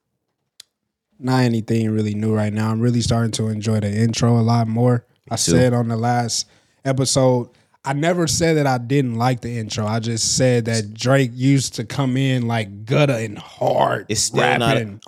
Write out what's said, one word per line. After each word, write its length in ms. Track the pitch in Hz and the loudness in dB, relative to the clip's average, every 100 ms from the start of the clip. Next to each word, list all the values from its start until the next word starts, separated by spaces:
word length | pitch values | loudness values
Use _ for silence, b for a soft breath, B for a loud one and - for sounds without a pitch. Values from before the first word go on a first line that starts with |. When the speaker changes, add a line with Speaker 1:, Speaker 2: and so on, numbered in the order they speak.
| _ _ _ _ _ _ - _ _ _ _ _ | _ _ _ _ _ _ -20 _ _ _ _ _
Speaker 1:
Not 220 | 127 131 | 0 2
anything 500 | 123 117 107 117 110 | 2 0 0 -2 0
really 240 | 107 107 104 | 0 -2 -2
new 180 | 110 | 0
right 200 | 107 107 | 0 0
now. 180 | 104 110 | -2 -2
I'm 80 | 110 | 0
really 220 | 120 120 | 0 2
starting 300 | 110 123 117 | 0 0 0
to 160 | 107 110 | -2 -4
enjoy 320 | 107 107 110 | -4 -2 0
the 100 | 101 | 0
intro 460 | 104 117 107 120 120 | 0 0 2 2 4
a 20 | |
lot 260 | 113 117 113 | 4 2 0
more. 380 | 113 123 120 - _ - | 2 2 2 -2 _ -8
I 40 | |
Speaker 2:
Me 40 | 113 | -4
too. 140 | - | 2
Speaker 1:
said 220 | 170 127 | 4 4
on 160 | 120 117 | 2 0
the 80 | 113 | -2
last 500 | 117 120 117 - - b b b 135 | -2 -2 -2 -4 -8 b b b -4
episode, 640 | 131 131 - 131 127 120 b b b | -2 0 2 4 2 -2 b b b
I 100 | - | -6
never 320 | 143 165 180 165 | -2 0 0 0
said 300 | - 165 160 | 0 2 2
that 100 | 139 | 2
I 100 | 127 | 0
didn't 380 | 117 139 131 113 | 0 0 0 0
like 260 | 123 127 | 0 -2
the 160 | 120 120 | -4 -8
intro. 280 | 107 117 107 | -6 -4 -2
I 140 | 113 | -2
just 380 | 113 113 - - | -4 -4 -2 0
said 280 | 131 120 113 | 2 2 0
that 280 | 113 104 | -2 -4
Drake 380 | 110 120 135 127 | -4 2 2 2
used 420 | 123 131 139 127 - | 0 2 2 0 -6
to 80 | |
come 320 | 110 - 135 127 | -8 -4 -2 0
in, 320 | 135 127 117 | 0 0 -2
like, 380 | 117 101 101 107 | -2 -4 -8 -2
gutter 280 | 143 143 | 2 2
and 240 | 120 113 101 | 0 -4 -10
hard 680 | - - - - - 123 - | -14 -4 -2 2 0 -2 -4
Speaker 2:
It's 120 | 107 | -4
still 360 | - - 147 143 | -2 0 0 2
not 160 | 117 117 | 2 0
Speaker 1:
rapping 260 | 110 101 | -2 -10